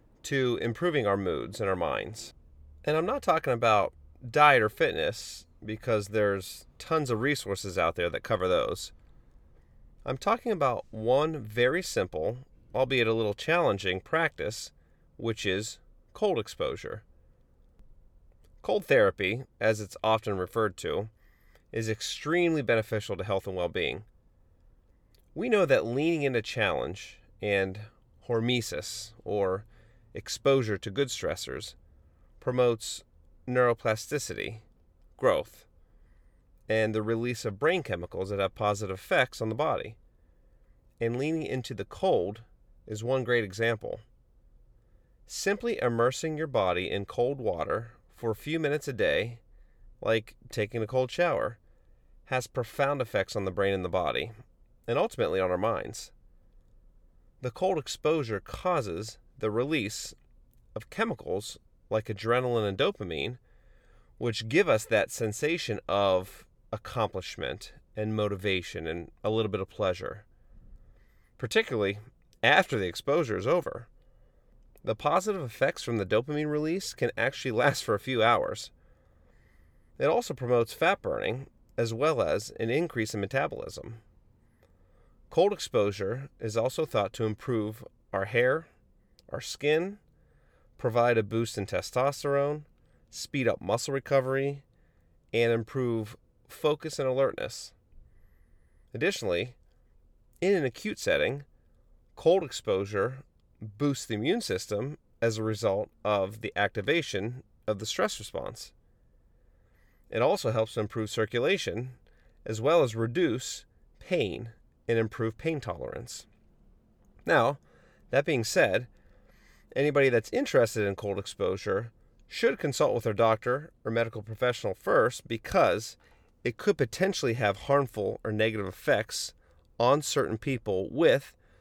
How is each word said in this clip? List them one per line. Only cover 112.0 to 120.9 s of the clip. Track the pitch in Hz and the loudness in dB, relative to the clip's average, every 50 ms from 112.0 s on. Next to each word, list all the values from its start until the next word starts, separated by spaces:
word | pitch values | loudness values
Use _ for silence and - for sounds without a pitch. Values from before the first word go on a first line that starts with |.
| _ _ _ _ _ - _ _ - | _ _ _ _ _ -20 _ _ -10
as | - 113 107 | -8 -6 0
well | 117 143 170 170 143 | 2 4 6 6 6
as | 120 110 | 4 2
reduce | 113 113 120 117 180 180 143 107 127 - - - - - _ _ _ _ _ _ _ | -2 -2 -2 2 2 2 2 2 -2 -4 -8 -12 -12 -14 _ _ _ _ _ _ _
pain | - - 185 165 120 95 76 - 110 113 - _ _ _ _ _ _ | -6 -2 0 0 0 0 -2 -6 -8 -12 -14 _ _ _ _ _ _
and | - 117 113 | 0 2 2
improve | 113 107 - - 113 113 110 - | 2 0 -2 -4 -4 -4 -4 -4
pain | - 160 160 143 | -4 -2 -2 -2
tolerance. | - 104 85 76 62 - - - 120 - - - - - _ _ _ _ _ _ _ - _ _ _ _ _ _ _ _ _ - - | -4 -6 -6 -6 -8 -8 -8 -10 -10 -12 -14 -16 -18 -20 _ _ _ _ _ _ _ -20 _ _ _ _ _ _ _ _ _ -10 0
Now, | 165 165 139 113 131 143 - _ _ _ - - _ _ _ - - | 4 4 6 6 4 2 -2 _ _ _ -20 -20 _ _ _ -10 0
that | - 135 139 | 0 0 2
being | - 151 123 110 | 2 0 0 0
said, | - - 185 151 107 92 113 123 - - - - - - - - - - _ _ - - _ _ _ - | 2 4 4 4 4 4 0 -2 -4 -12 -20 -20 -20 -20 -20 -20 -20 -20 _ _ -20 -20 _ _ _ -2
anybody | 127 143 147 139 143 139 135 | 0 0 2 4 4 4 6
that's | 120 113 - - - | 6 4 2 2 0
interested | 247 277 - - 131 120 110 - 113 104 | -2 0 4 4 4 4 4 2 0 0
in | 98 | 0